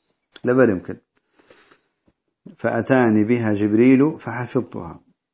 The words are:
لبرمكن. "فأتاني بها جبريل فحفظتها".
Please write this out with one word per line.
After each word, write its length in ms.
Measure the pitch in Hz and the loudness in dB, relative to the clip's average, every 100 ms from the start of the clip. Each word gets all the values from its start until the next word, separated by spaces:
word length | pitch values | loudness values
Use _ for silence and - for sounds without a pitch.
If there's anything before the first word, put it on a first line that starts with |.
| _ _ _ - | _ _ _ -8
لبرمكن. 520 | 123 127 123 92 87 95 _ _ _ _ _ _ _ _ _ _ _ _ _ _ - - | -2 2 2 0 -6 -16 _ _ _ _ _ _ _ _ _ _ _ _ _ _ -20 -8
"فأتاني 680 | 113 113 110 131 123 107 | -6 -4 0 2 2 2
بها 300 | 107 120 113 | 2 0 -2
جبريل 640 | 101 104 107 127 131 147 160 | -2 0 2 4 4 2 -2
فحفظتها". 800 | - 117 120 131 117 110 87 80 _ _ _ | -10 -10 -6 -6 -6 -10 -14 -16 _ _ _